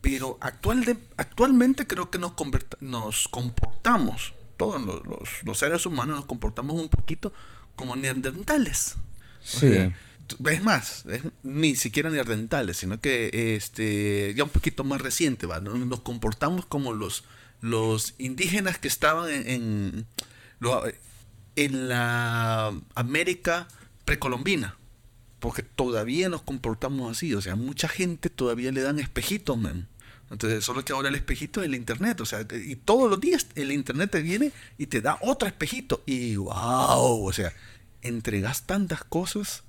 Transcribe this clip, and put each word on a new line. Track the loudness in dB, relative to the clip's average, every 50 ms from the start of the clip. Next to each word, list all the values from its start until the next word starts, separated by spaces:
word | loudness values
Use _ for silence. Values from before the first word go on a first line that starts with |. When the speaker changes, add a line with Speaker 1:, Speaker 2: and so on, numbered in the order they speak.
Speaker 1:
Pero | 0 0 0 0 -2 -4 -6 -4
actual | -6 -8 -8 -2 0 2 2 4 4
de, | 2 2 0 -2 -14 -6
actualmente | -6 -6 -6 4 4 6 8 8 8 8 8 6 2 0 -4
creo | -2 -4 -4 -4
que | -4 -6
nos | -6 -6 -4
converta-, | -4 -4 0 0 0 0 0 -8 -10
nos | -10 -8 -6 -6 -4 -2 -2 -2 -2
comportamos, | -2 -2 -4 -4 0 2 4 4 4 4 4 4 6 6 6 4 2 0 -2 -6 -8 -10 -12 -16 -16 -4
todos | -2 -2 -2 0 -2
los, | -4 -6 -6 -6 -8
los, | -10 -10 -10 -10 -10 -10 -8 -8
los | -6 -2 0
seres | 0 2 2 0 0
humanos | -2 -2 -2 -2 -2 -4
nos | -6 -6
comportamos | -8 -8 -4 -4 -4 -4 -4 -6 -4 -4 -4
un | 2 4
poquito | 6 6 6 4 2 0 -4 -8 -8 -8 -16 -16 -18 -18 -20 -20 -14
como | -10 -8 -6 -6
neandertales. | -2 -2 -2 -2 0 -2 -4 -4 -4 -2 2 4 4 4 2 2 -2 -2 -2 -4
O | -6 -6 -6 -8 -14 -16 -18 -20 -18 -10
Speaker 2:
Sí. | -6 0 6 8 8 8
Speaker 1:
sea, | 8 6 2 0 -4 -10 -20 -20 -20 -12
t-, | -12 -10 -2 0 0 2
es | 2 4
más, | 4 4 4 2 -2 -10 -10 -10
es, | -8 -8 -6 -6 -8 -10 -10 -10
ni | -6 0 4 4 4 4
siquiera | 4 0 0 2 0 0 2
neandertales, | 0 0 0 0 0 -2 0 0 0 0 0 0 -2 -4
sino | -4 -4 -4 -2
que, | 0 0 0 2 0 0 0 0 0 0 0
este, | -2 -4 -8 -6 -2 -2 0 0 0 0 2 0 0 0 -2 0
ya | 0 -2
un | 2
poquito | 2 0 0 0 -2 -2 -4
más | -2 -2 -2
reciente, | -4 -4 0 2 2 2 0 0 -4
¿va? | -6 -6 -6
Nos, | -6 -4 -4 -4
nos | -2 -4 -4 -6
comportamos | -6 -8 -8 -4 -4 -4 -2 0 -2 0 0 -2 -4
como | -4 -4 -4 -2 -2 -4
los, | -4 -4 -6 -6 -8 -10 -14 -20 -20 -20 -20 -18 _
los | -4 -2 0 2 2 2 2 0 0 -4 -6 -6
indígenas | -8 -6 -2 -2 0 2 2 2 0 0 -2 -2
que | -2 -4
estaban | -2 2 4 4 4 2 0 -2
en, | -4 -4 -2 -2
en, | -2 -2 0 -2 -2 0 -2 -2 -4 -6 -8 -8 _ -12 -12 -12 -20 -20 -20 -20 -14 -4
lo-, | 0 0 0 2 0 -4 -6 -8 -16 -20 -20 -20 -20 -20 -20 -20 -20 -8 _
en | 0 2 2 2 -2 -2 0
la | 0 0 2 2 0 0 0 0 0 0 0 2 2 0 0 -2 -4 -6 -12 -10 -4
América | -4 -2 0 0 0 2 0 0 0 0 0 0 0 -2 -8 -18 -20 -20 -20 -20 -10 -2
precolombina, | -2 -2 0 0 -2 -2 -2 0 0 0 0 0 -4 -8 -12 -20 -20 -20 _ _ -20 -20 -20 -20 -20 -18 -8
porque | -6 -6 -4 -6 -8
todavía | -8 -2 -2 0 0 0 0 0 0 0 0 0 0
nos | -2 -4 -6
comportamos | -6 -8 -4 -2 -4 -4 -2 -2 -4 -2 -2 -4 -4 -4
así. | -4 -2 -2 -2
O | -2
sea, | -2 -2 -2
mucha | -2 -2 -4 -2 -2 -2 -2
gente | 0 0 0 -2 -2 -2 -4 -4
todavía | -2 0 0 0 2 0 0 -2 0
le | 0 2
dan | 2 0 0
espejitos, | -2 -2 -4 -4 -2 -2 -2 -2 -2 -2 0 0
man. | 0 -2 -2 -6 -8 -10 -14 -20 -20 -20 -20 -20 -18 -16
Entonces, | -10 -2 0 0 0 0 0
solo | -2 -2 -2 -2
que | -2 -2
ahora | 0 0 0
el | 0
espejito | 0 -2 -2 -2 -4 -4 -6 -4 -4
es | -2
el | -2 -2
internet, | -4 -2 -4 -2 0 0 0 0 0 -4
o |
sea, | -4 -4 -6 -6 -6
y | -8 -8 -8 -8 -10
todos | -8 2 4 6 6 6 6
los | 4 4
días | 4 2 2 2 0 -4 -6
el | -6 -2 0
internet | 0 -2 -2 -2 0 0 0 2
te | 0 0 0
viene | 0 0 2 0 0 -2 -6 -20 -20 -10 -10
y | -8
te | -2 -2 0 2
da | 2 0 0
otro | 2 0 2 2 2
espejito. | -2 0 -2 -4 -4 -4 -6 -2 -2 -4 -4 -2
Y | -2 -2 -2 0 -2 -2
wow, | -2 -2 -4 -4 -2 0 0 2 4 6 6 8 8 8 6 4 4 2
o | 0 0
sea, | 0 -2 -2 -4 -8 -18 -20 -20 -20 -20 -20 -20 -10 -6
entregas | -6 -4 -2 -2 -2 0 0 0 0 -2 -4 -4
tantas | -2 0 0 0 0 -2 -6 -6
cosas | -4 -2 -2 -2 -2 -4 -4 -4 -6 -8 -10 -12